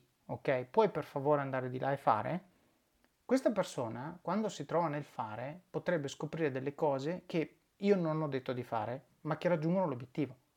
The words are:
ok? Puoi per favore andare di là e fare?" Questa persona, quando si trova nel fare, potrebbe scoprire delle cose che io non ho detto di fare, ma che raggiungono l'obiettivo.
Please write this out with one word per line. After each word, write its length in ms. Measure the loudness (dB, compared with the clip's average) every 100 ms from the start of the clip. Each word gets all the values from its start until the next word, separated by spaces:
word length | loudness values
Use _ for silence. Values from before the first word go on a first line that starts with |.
| _ _ _
ok? 400 | -6 0 0 0
Puoi 240 | 4 4
per 120 | 4
favore 380 | -4 -2 2 2
andare 300 | 2 -2 -2
di 100 | -2
là 100 | -2
e 60 | 0
fare?" 480 | 4 4 2 -4 -6 _ _ _ _ _ _ _
Questa 260 | _ 2 2
persona, 640 | 0 -2 -2 -6 -6 -10 -10
quando 260 | -4 -2 -2
si 160 | -4
trova 220 | -2 0 2
nel 160 | -2
fare, 580 | -6 -6 -6 -4 -8 -10 _
potrebbe 380 | -6 0 0 -2
scoprire 460 | -6 -8 0 0
delle 240 | 0 -4 0
cose 480 | 0 2 -2 -6 -4
che 300 | -2 -2 _ _ _
io 180 | 4 4
non 260 | 4 0
ho 60 | -2
detto 240 | -2 -4
di 100 | -6
fare, 440 | -2 -2 -2 -6 -10 _
ma 140 | -4 0
che 120 | 2
raggiungono 400 | 2 2 2 0
l'obiettivo. 560 | -2 -6 -4 -4 -4 _